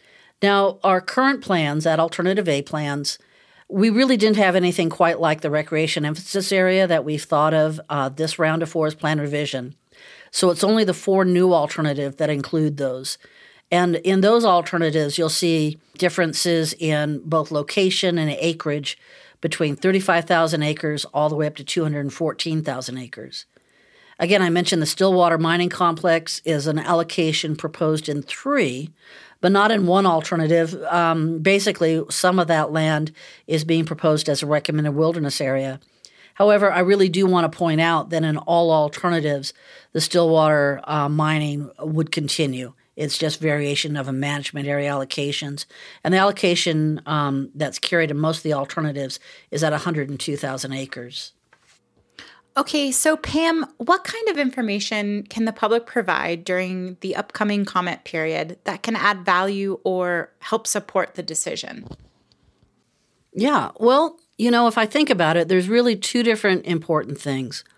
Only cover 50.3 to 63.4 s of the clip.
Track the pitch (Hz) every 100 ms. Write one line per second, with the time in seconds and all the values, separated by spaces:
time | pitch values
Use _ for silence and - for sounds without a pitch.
50.3 | 143 135 135 135 135 131 131 123 - -
51.3 | _ _ _ _ _ _ _ _ - -
52.3 | - _ - 285 302 277 254 311 311 -
53.3 | 302 330 330 269 - 240 370 - 453 440
54.3 | 320 269 254 220 202 202 214 202 208 208
55.3 | 226 226 220 214 233 233 247 185 160 -
56.3 | 170 175 180 185 185 185 180 190 175 202
57.3 | - 208 208 196 180 180 160 - 165 160
58.3 | 160 160 180 - 190 - 226 202 196 180
59.3 | 180 196 196 196 185 190 185 175 175 -
60.3 | _ - 220 226 208 202 - - - -
61.3 | 160 - - - - - - - _ _
62.3 | _ _ _ _ _ _ _ _ _ _
63.3 | -